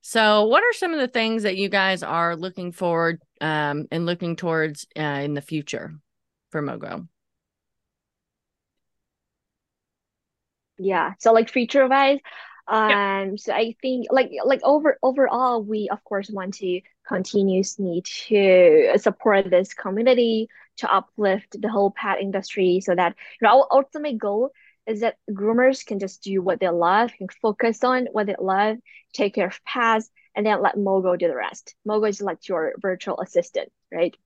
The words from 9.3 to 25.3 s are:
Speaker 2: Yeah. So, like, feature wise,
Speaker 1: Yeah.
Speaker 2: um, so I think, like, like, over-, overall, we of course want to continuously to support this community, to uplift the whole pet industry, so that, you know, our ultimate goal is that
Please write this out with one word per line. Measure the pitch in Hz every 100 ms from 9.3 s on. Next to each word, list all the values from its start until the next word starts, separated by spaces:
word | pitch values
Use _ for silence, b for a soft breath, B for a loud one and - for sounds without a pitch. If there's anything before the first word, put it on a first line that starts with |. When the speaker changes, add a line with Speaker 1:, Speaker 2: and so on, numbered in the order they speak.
| _ _ _ _ _ _ _ _ _ _ _ _ _ _ _
Speaker 2:
Yeah. | 190 185 160 196
So, | 233
like, | 226 226
feature | 262 233 277 262
wise, | 269 277 277 B B B B -
Speaker 1:
Yeah. | 220 214 202 202 196
Speaker 2:
um, | 196 208
so | -
I | 160 226 226
think, | 262 254 -
like, | 269 254 135
like, | - 262
over-, | - 294 302 -
overall, | 262 262 262 233 254 240
we | 208 214 208
of | 202
course | - 202 196
want | 202 185
to | 196 190 180 b _ -
continuously | 185 190 208 196 185 196 - 190 170 - - -
to | 208 196 180 175 156 117 202
support | 220 208 226 196 196
this | 180 190
community, | - 196 196 233 247 233 220 226 b b -
to | -
uplift | - - - 208 190 - -
the | 214
whole | 220 202
pet | - 214 196
industry, | 196 190 190 - 185 180
so | 196
that, | 175 170 - B B
you | 220
know, | 247
our | -
ultimate | 269 277 302 294 226
goal | 208 208 262 b b b -
is | 214
that | 226 - -